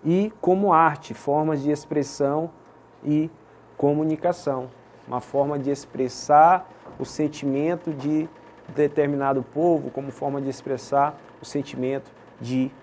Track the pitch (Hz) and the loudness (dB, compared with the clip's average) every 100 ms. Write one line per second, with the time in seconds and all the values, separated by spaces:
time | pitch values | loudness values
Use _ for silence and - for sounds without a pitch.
0 | 151 180 208 - - 185 202 160 165 147 | 2 0 0 -2 2 2 4 6 4 2
1 | - 113 - 147 156 151 139 147 - 151 | -10 -10 -2 0 0 0 0 -2 -2 -4
2 | 139 - 139 147 165 - - - - - | -4 -2 -2 0 -4 -10 -20 -20 -20 -12
3 | - 151 160 - - - - - 143 147 | -2 0 0 -8 -20 -20 -20 -2 0 2
4 | 156 156 175 170 - 135 127 - - - | 0 0 -2 -2 -4 -4 -6 -16 -20 -20
5 | - 123 - 139 143 147 135 139 - - | -8 -8 -4 -2 0 -2 -2 -4 -6 -6
6 | 131 - - 147 160 180 180 - - - | -6 -6 4 8 8 6 0 -20 -20 -12
7 | 131 - 151 151 143 135 151 175 170 147 | -12 -4 -4 -2 -4 -2 -2 -2 -6 -6
8 | 139 156 160 - - - - 123 147 147 | -2 -2 -2 -10 -20 -20 -14 -2 0 2
9 | 143 143 139 135 123 147 170 165 139 - | 0 0 0 0 -2 0 2 2 0 -8
10 | 139 135 143 139 139 135 - 131 - 139 | -10 -8 -6 -4 -6 -8 -6 -8 0 2
11 | 143 151 - - - 147 - - 127 135 | 2 -2 -20 -20 -8 -6 -6 -6 -4 -4
12 | - - - - 117 127 131 - | -8 -20 -20 -14 -4 -2 -2 -4